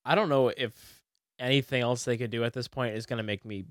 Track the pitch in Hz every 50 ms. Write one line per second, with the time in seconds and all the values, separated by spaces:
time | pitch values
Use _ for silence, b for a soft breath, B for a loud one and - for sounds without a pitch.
0 | - 127 160 208 214 160 139 135 127 117 - - 123 110 - - - - - _
1 | _ _ _ _ _ _ _ - 123 127 135 143 127 - 139 123 120 120 123 123
2 | - 127 120 113 123 110 117 117 117 117 - 127 117 - - 135 123 113 107 110
3 | 113 - 123 117 107 107 104 98 - 110 104 98 95 -